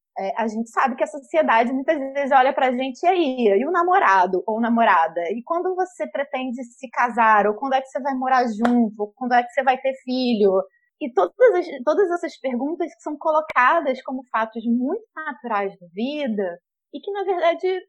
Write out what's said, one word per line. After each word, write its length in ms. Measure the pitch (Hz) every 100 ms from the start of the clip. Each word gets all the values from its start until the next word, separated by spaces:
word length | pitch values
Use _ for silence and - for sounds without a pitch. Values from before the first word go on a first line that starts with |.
| _ -
é, 140 | 190
a 120 | - 226
gente 220 | 214 233
sabe 240 | - 269
que 80 | 254
a 40 | 302
sociedade 640 | 302 269 330 277 226 240
muitas 260 | 269 277 320 269
vezes 180 | 277 277
olha 200 | 277 254
pra 200 | 262 262
gente, 320 | 247 269 254
"E 40 | 349
aí, 520 | 370 294 254 220 196
e 60 | 277
o 40 |
namorado 720 | 359 349 381 - 190 185 185 -
ou 120 | 220
namorada? 600 | 233 233 226 180 165 165 170
E 120 | 233
quando 320 | 240 339 359
você 320 | 370 359 - 294
pretende 540 | - 277 262 262 247
se 260 | 240 _ 254
casar? 560 | - 240 226 220 214 202
Ou 60 |
quando 180 | 214 269
é 80 | 262
que 60 | 262
você 140 | 285
vai 140 | 269
morar 300 | 262 262 262 247
junto? 480 | 208 233 247 220 208
Ou 160 | 208
quando 180 | - 247
é 100 | 247
que 60 | 240
você 120 | -
vai 140 | 262 254
ter 140 | 269 262
filho?" 600 | 254 254 247 220 202 190 185 _ _ -
E 140 | 285
todas 220 | 339 359 - 494
as, 120 | 359 339 294
todas 240 | 269 311 370
essas 280 | 349 320 -
perguntas 540 | 262 240 285 339 339
que 60 | -
são 140 | 311 294
colocadas 840 | 330 311 311 - 262 339 294 254
como 200 | - 262 -
fatos 320 | 226 220 233
muito 400 | 226 233 254 440 -
naturais 640 | 330 311 262 240 208 196 175
da 80 | 175
vida 680 | 180 247 302 269 208 185 175 _ _ _
e 60 | 294
que, 120 | -
na 120 | 403
verdade 440 | 370 349 330 339 370 370